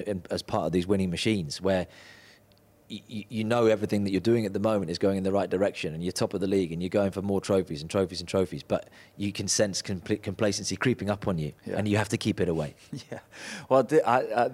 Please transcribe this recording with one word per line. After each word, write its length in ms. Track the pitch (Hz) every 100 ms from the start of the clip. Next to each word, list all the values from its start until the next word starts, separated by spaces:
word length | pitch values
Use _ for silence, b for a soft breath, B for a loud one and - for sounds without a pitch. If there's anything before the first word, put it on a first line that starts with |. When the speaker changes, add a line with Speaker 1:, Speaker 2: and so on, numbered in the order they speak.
| 101
Speaker 1:
in, 160 | 98 -
as 100 | 87
part 220 | - 110
of 80 | 82
these 140 | 90 87
winning 240 | 101 95
machines 500 | 85 113 107 78 -
where 260 | 95 92 85 B B B B B _ _ _ _ -
y-, 140 | 107 -
y-, 160 | 107 98
you 160 | 113
know 220 | 110 120 113
everything 380 | 107 104 104
that 60 | 98
you're 100 | 95
doing 240 | 98 117 107
at 80 |
the 40 | 98
moment 320 | 107 107 85
is 60 | 87
going 220 | 101 98
in 40 |
the 100 | 95
right 180 | 98 92
direction 420 | 92 95 - 85
and 100 | 78
you're 100 | 87
top 200 | - 117
of 80 | 95
the 60 | 90
league 260 | 98 87
and 100 | 82
you're 60 | 90
going 220 | 107 98
for 100 | 98
more 220 | 101 98
trophies 400 | - 98 90 76
and 80 | 80
trophies 300 | 101 92 90
and 80 | 85
trophies, 340 | 98 92 71
but 260 | - 95 - B B -
you 140 | 101
can 160 | 98 101
sense 340 | - 107 90
compl-, 400 | - 95 - 107
complacency 540 | - 98 107 101 92 95
creeping 340 | 131 113 98
up 180 | 101 -
on 80 | 85
you 160 | 76 - -
Speaker 2:
Yeah. 100 | 95
Speaker 1:
and 100 | 104
you 120 | 104
have 100 | 104
to 60 | 117
keep 240 | 113 92
it 80 | 87
away. 260 | 80 73 - -
Speaker 2:
<laughs> 200 | 147 -
Yeah. 60 | - - B B 196 B
Well, 120 | 131
I 20 |
di-, 180 | 127 156
I, 440 | 117 123 113 110
I, 20 | 123